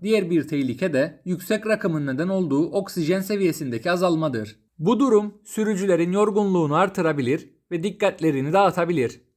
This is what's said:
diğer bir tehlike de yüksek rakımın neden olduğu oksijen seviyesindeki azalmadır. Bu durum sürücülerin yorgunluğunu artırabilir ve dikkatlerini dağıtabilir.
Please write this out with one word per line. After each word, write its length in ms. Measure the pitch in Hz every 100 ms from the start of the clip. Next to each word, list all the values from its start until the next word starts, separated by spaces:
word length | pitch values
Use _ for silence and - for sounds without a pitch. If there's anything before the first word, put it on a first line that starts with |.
diğer 280 | 196 220 180
bir 180 | 170 139
tehlike 460 | 147 131 120 185
de 280 | 139 156 - -
yüksek 420 | 180 - 214 214
rakımın 400 | 208 202 160 143
neden 200 | 131 175
olduğu 440 | 190 175 139 160
oksijen 500 | 202 190 - 151 190
seviyesindeki 720 | 190 208 185 156 139 113 -
azalmadır. 640 | 175 180 160 156 120 107 - _ -
Bu 200 | 156 226
durum 340 | 269 214 208 -
sürücülerin 680 | - - 214 196 190 170 170
yorgunluğunu 640 | 190 208 202 202 180 156 151
artırabilir 760 | 190 190 165 147 123 143 - _ _
ve 120 | 175
dikkatlerini 680 | 185 - 196 - 160 139 135
dağıtabilir. 680 | 185 196 180 170 170 117 - _